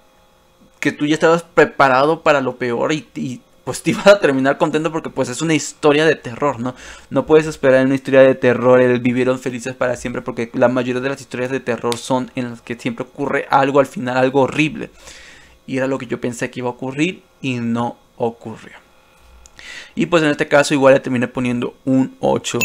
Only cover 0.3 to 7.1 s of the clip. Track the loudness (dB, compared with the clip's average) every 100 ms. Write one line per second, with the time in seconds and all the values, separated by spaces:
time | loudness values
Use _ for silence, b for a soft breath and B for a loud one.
0.3 | _ _ _ _ -6 -4 -2 -2 2 4
1.3 | 2 0 2 2 4 4 4 2 2 0
2.3 | 0 0 -4 -4 -2 -2 -4 -6 -10 -8
3.3 | -10 _ _ -10 -6 -2 2 6 6 4
4.3 | 2 0 0 0 0 -2 -6 -8 -6 -6
5.3 | -4 0 -2 -2 0 2 4 2 0 -4
6.3 | -4 -4 -4 -8 -10 B B B